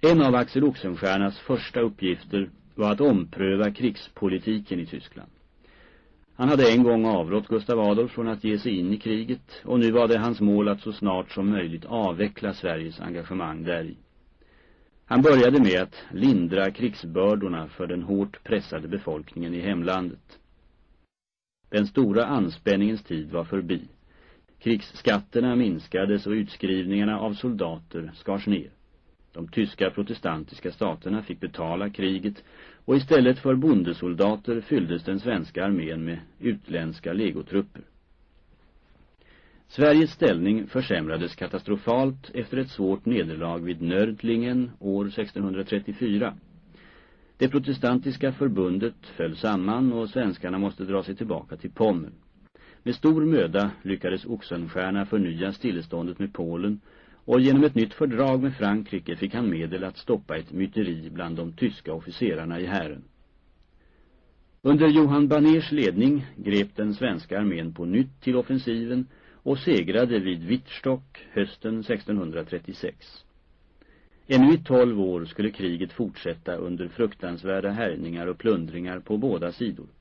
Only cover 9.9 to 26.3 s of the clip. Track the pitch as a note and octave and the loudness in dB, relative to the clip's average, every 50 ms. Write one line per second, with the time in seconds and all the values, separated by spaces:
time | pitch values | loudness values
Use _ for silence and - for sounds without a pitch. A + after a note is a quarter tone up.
9.9 | A2 A#2+ A#2+ A2+ A#2 A2 G#2+ A#2 A#2 G2+ G#2 G#2 G2+ G#2 G#2 G#2 G2+ G2+ - A2 | 6 4 4 4 4 2 2 0 0 2 4 4 4 4 4 2 0 -2 -4 -12
10.9 | G#2+ - G#2 G2+ F#2 F#2 F#2 - - G#2 G2 G2+ G#2 G2+ F2+ E2 E2 E2+ E2 - | -8 -2 -2 0 0 0 -4 -6 -6 -2 0 0 0 0 -2 -4 -6 -10 -10 -6
11.9 | A#2+ A#2 G#2+ F#2+ F2 E2+ G#2 G#2 G2+ - - G2+ G2 - - F2+ E2 D#2+ D#2+ D#2+ | -4 -2 -2 -2 0 0 -2 -4 -4 -6 -6 -6 -6 -4 -4 -4 -4 -4 -6 -8
12.9 | D#2+ - E2+ E2+ F2 F2 E2+ E2 F2+ F#2 F2 D#2+ D#2 D#2+ D#2+ E2+ F2 E2+ E2 E2 | -10 -12 -12 -10 -10 -10 -10 -8 -6 -6 -6 -6 -8 -8 -6 -4 -4 -4 -6 -8
13.9 | - - - _ _ _ _ _ _ _ _ _ _ _ _ _ _ _ _ _ | -12 -18 -20 _ _ _ _ _ _ _ _ _ _ _ _ _ _ _ _ _
14.9 | _ _ _ _ A#2+ B2 C3+ D#3 C#3+ C3 A#2+ B2 C3+ C#3+ B2+ G2 F#2 F2+ F#2 F2+ | _ _ _ _ 2 6 8 8 8 10 8 8 8 8 6 6 6 2 0 -2
15.9 | - - - - F2 F#2 G#2+ C#3 B2+ G2 F2 E2+ F#2 F#2+ F#2+ G2 G2+ - A#2 A#2+ | -6 -18 -18 -10 -4 2 4 4 4 4 2 2 2 2 0 0 -2 -2 -4 -4
16.9 | G2+ - - E2 D#2+ F#2 F#2+ G2+ G#2+ G#2 G2+ F#2+ F2 E2 D#2+ D2 - - F2+ E2+ | -4 -6 -14 -4 0 2 4 4 4 2 0 -4 -4 -6 -8 -10 -10 -10 -8 -6
17.9 | F2 F2+ F2 F2 G2 G2 G2 G2+ - - _ - A2+ G2+ G2+ - E2 D#2+ D#2 E2 | -6 -6 -2 0 0 0 0 -2 -6 -16 _ -2 -2 -2 -2 -6 -10 -10 -8 -6
18.9 | F#2 G2+ - - D#2 D2+ D#2 - - E2+ E2+ E2+ F2 F2 E2+ G2+ G2 F2 E2+ F2+ | -8 -8 -6 -6 -8 -8 -10 -12 -10 -8 -8 -6 -6 -6 -4 -4 -4 -2 -2 -2
19.9 | F#2 F#2+ F#2 F2 - - _ _ - - _ _ _ _ _ _ _ _ _ _ | -2 -2 -4 -6 -10 -12 _ _ -20 -20 _ _ _ _ _ _ _ _ _ _
20.9 | _ _ _ _ _ _ _ _ _ _ _ _ _ _ _ _ - G#2+ G#2 G2+ | _ _ _ _ _ _ _ _ _ _ _ _ _ _ _ _ 0 0 0 2
21.9 | - C#3 C3 G#2+ G2 A2 A#2 A2+ C#3+ A#2+ G2 E2+ D#2+ - _ G#2+ G2 F#2+ G2+ G#2+ | 2 2 2 4 4 2 2 2 0 0 0 -2 -4 -4 _ 0 2 2 2 0
22.9 | A2 G#2+ - - F2 D#2+ D2+ D2 E2 E2+ E2 E2 - G2 F2+ E2+ F#2 D2+ - - | 0 -2 -6 -8 -8 -8 -8 -6 -6 -6 -6 -4 -4 -6 -2 -2 -4 -6 -6 -12
23.9 | - _ _ _ _ _ _ _ - _ _ _ _ _ - A2+ A#2 G#2 - - | -20 _ _ _ _ _ _ _ -20 _ _ _ _ _ -2 -2 0 0 -2 -10
24.9 | - - - - G#2+ G2+ G2+ _ - A#2 A#2+ B2+ A#2+ B2 B2 G#2 F2 D#2+ - - | -18 -2 0 0 0 0 -2 _ -2 0 0 2 2 2 2 2 0 -4 -6 -6
25.9 | - F#2 F#2+ G2 G#2 G2+ - G2+ | -2 -2 0 2 0 0 0 -2